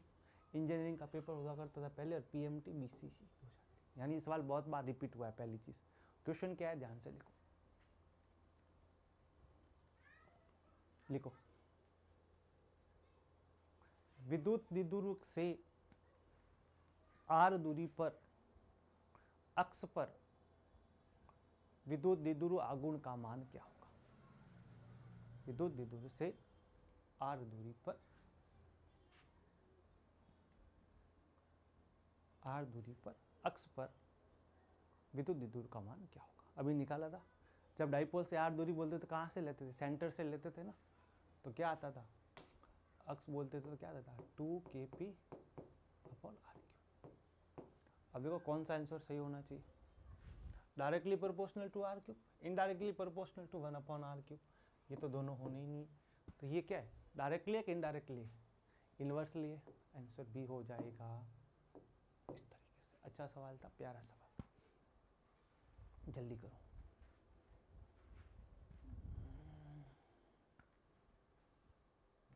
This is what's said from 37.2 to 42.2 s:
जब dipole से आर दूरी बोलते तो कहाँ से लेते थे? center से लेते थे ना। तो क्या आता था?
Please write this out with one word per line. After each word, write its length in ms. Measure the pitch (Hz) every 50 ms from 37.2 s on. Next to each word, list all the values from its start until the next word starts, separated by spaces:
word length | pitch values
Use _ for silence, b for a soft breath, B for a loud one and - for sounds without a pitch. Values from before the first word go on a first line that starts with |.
| - - - - B B B B B B B -
जब 120 | 160 147
dipole 340 | 143 143 156 151 - 180 175
से 120 | - 175
आर 160 | 160 160 165 160
दूरी 200 | 156 165 165 170
बोलते 260 | 156 165 156 165 160
तो 80 | 165
कहाँ 220 | - 165 160 165 165
से 120 | - 190
लेते 260 | 165 147 139 - 139
थे? 60 | 131 127
center 380 | - 147 139 147 143 170 165
से 140 | 151 - 165
लेते 260 | 147 151 143 147 170
थे 120 | - 170 175
ना। 120 | 202 196 - - - b b b b b b b b - - -
तो 80 | 135 113
क्या 180 | - 170 165
आता 200 | 156 - - 143 127
था? 140 | 131 113 110 - -